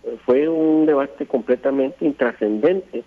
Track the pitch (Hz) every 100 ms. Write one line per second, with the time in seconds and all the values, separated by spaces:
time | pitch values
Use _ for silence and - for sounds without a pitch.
0 | 117 117 - 131 156 160 160 156 156 143
1 | 139 - 143 127 117 123 139 135 135 -
2 | 160 139 123 117 107 107 143 190 185 120